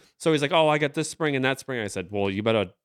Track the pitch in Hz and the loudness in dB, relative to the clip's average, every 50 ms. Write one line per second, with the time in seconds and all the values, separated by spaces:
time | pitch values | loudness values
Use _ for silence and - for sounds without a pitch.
0 | _ _ _ _ - 165 160 143 143 135 180 165 160 151 151 151 151 139 139 160 | _ _ _ _ 0 0 2 2 2 2 2 4 4 4 4 2 0 -2 -2 -4
1 | 151 - - - 165 151 143 131 127 135 135 - - - 131 120 107 101 - 95 | -6 -6 -6 -4 -2 -2 0 0 0 0 -2 -2 -6 -6 -6 -4 -6 -4 -6 -6
2 | 90 82 104 101 101 98 95 101 107 113 113 110 98 90 - _ | -8 -4 -2 -2 0 0 0 0 0 2 2 2 0 -2 -6 _